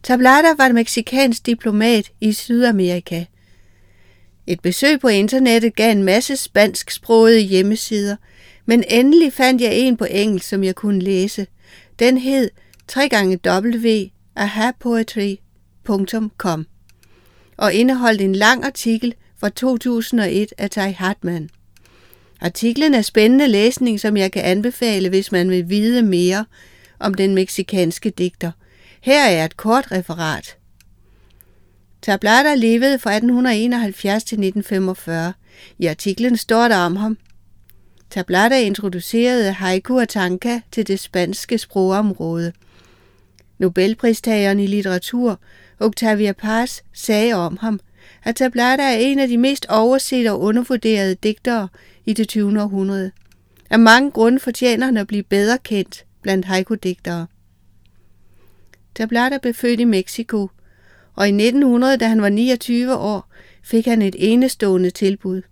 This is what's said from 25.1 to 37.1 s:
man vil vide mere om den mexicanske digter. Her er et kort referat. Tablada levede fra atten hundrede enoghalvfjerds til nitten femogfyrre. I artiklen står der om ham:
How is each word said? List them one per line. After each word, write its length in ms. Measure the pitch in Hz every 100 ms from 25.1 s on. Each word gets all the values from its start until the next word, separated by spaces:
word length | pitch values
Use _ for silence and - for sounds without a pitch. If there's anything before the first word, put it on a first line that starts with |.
| 190 196
man 180 | 185 185
vil 180 | 185 170
vide 340 | 208 220 247
mere 420 | 214 180 180 196 220 - - _ _ _
om 160 | 214
den 200 | 190 196
mexicanske 760 | 190 185 - 185 190 170 - 208
digter. 400 | - 180 _ 170 - _ _ - _
Her 240 | 247 285
er 200 | 262 170
et 120 | 160 -
kort 360 | 214 247 269
referat. 640 | 185 175 170 160 147 - - _ _ _ _ _ _ _ _ _ _ _ _ _ _
Tablada 520 | - 196 208 233 302
levede 440 | 277 226 226 269 269
fra 160 | 220
atten 160 | 208 240
hundrede 260 | 247 254 214
enoghalvfjerds 680 | 240 240 214 - 196 214
til 160 | - 214
nitten 220 | 190 208
femogfyrre. 680 | - 196 185 185 - 165 165 - _ - - -
I 80 | 170
artiklen 500 | 156 202 185 247 233
står 320 | - 226 233
der 80 | 202
om 200 | 175 185
ham: 220 | 214